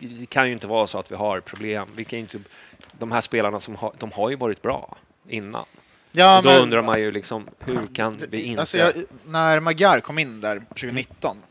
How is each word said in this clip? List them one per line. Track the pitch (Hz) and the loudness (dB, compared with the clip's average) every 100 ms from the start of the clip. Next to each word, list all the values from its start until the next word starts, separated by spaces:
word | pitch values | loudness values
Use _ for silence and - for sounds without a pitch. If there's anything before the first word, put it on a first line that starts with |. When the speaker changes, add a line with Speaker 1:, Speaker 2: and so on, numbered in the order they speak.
Speaker 1:
det | 123 120 123 | -14 -16 -4
kan | 139 127 | 0 0
ju | |
inte | 117 104 | -2 -2
vara | 113 101 | 0 0
så | 98 | -4
att | - | -10
vi | 98 | -6
har | 104 92 | -4 -4
problem. | - 98 107 104 101 104 | -8 -10 -8 -8 -8 -12
Vi | |
kan | 110 117 | -12 -12
ju | |
inte, | 110 107 101 - - _ - | -12 -16 -18 -20 -20 _ -20
de | - 117 | -12 -4
här | 117 | -2
spelarna | - 117 104 104 | -2 -2 -2 -2
som | - 104 | -10 -8
har, | 107 - | -10 -8
de | 110 | -10
har | 101 113 | -4 -4
ju | 135 | -2
varit | 120 98 | -4 -4
bra | 117 135 - - _ _ - | -4 -6 -10 -20 _ _ -12
innan. | 110 101 117 - _ _ _ _ | -10 -8 -12 -12 _ _ _ _
Speaker 2:
Ja, | 165 185 190 | 6 8 10
Speaker 1:
Och | |
då | 185 | 10
Speaker 2:
men | 135 | 8
Speaker 1:
undrar | 123 117 | 6 2
man | 113 110 | 2 0
ju | 107 | 0
liksom, | 101 - 113 101 - | -4 -8 -10 -12 -14
hur | 131 123 107 | -6 -6 -6
kan | - 110 107 | -4 -4 -6
Speaker 2:
det, | - | -8
Speaker 1:
vi | 110 | -8
inte | 120 117 | -6 -4
Speaker 2:
alltså, | 165 180 | -4 2
jag, | 170 160 - 131 156 | 2 0 -8 -16 -8
när | 160 160 156 | 0 2 2
Magyar | 165 160 196 131 | 0 4 6 4
kom | - 156 | 2 -6
in | 139 110 | -6 -6
där | 104 104 113 - | -6 -6 -8 -12
tjugonitton | 123 123 117 - 143 101 - | -8 -6 -8 -6 -6 -6 -14